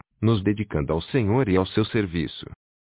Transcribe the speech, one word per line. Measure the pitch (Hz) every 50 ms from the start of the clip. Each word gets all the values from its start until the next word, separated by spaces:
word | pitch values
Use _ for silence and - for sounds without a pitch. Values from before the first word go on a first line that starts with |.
| - _ _ _
nos | 107 110 117 101 92
dedicando | 101 104 107 101 - - 76 71 65 78
ao | 82
Senhor | - - - 135 107 95 110 135 131 101
e | 92
ao | 92 95
seu | - - 107 110
serviço. | - - 110 101 87 82 85 73 58 - - - - - - _ _ _ _ _ _ _